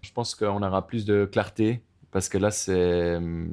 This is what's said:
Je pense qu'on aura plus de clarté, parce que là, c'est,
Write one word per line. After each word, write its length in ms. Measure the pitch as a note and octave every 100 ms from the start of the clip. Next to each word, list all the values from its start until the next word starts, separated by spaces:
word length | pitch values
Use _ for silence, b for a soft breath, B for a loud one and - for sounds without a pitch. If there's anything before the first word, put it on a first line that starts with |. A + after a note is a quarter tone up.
Je 100 | -
pense 220 | - A#2
qu'on 280 | - G#2+ G2+
aura 240 | G2+ F#2+ F#2+
plus 180 | A#2+
de 200 | G#2 G#2
clarté, 580 | G2 - G#2 - A2 A#2+ _ _ _
parce 180 | F#2+ F#2
que 100 | G2
là, 120 | G#2
c'est, 680 | F2 - F#2 F2+ F2 F2 E2+ E2+ E2+ E2